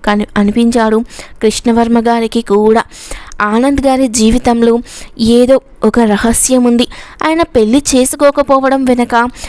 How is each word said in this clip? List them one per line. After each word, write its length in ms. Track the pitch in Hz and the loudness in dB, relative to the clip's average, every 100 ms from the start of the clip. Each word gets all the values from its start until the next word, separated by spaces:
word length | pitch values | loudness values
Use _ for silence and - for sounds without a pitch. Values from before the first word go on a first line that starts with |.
| - | -2
కని-, 220 | 208 208 214 | -2 -2 -2
అనిపించాడు 640 | 202 233 233 233 220 220 - - - - | 0 2 0 2 0 0 -4 -12 -20 -4
కృష్ణవర్మ 580 | 220 - 233 226 233 233 | -2 -2 -2 0 2 0
గారికి 420 | 226 233 226 233 | 0 -2 -2 -4
కూడా. 420 | - 202 214 220 - - - - - - | -2 0 2 2 -2 -12 -16 -16 -12 -6
ఆనంద్ 460 | 208 220 269 277 269 | -2 0 0 0 0
గారి 200 | 262 262 | 0 0
జీవితంలో 720 | 220 220 247 247 233 233 233 - - - - | 0 2 2 0 2 2 0 -4 -16 -18 -6
ఏదో 420 | 226 240 247 262 - - | 0 2 4 2 -2 -4
ఒక 160 | 220 240 | 0 2
రహస్యం 640 | 226 202 226 233 - 254 | 2 2 0 -2 0 2
ఉంది. 240 | 240 240 - - - - 311 | 2 0 -2 -6 -20 -6 -2
ఆయన 160 | 320 | -2
పెళ్లి 420 | 330 240 214 269 - 254 | 0 0 2 0 0 0
చేసుకోకపోవడం 880 | 254 294 285 285 285 269 269 269 254 | 0 2 0 2 0 0 0 0 0
వెనక 440 | 247 240 233 247 - | 0 0 0 -2 -6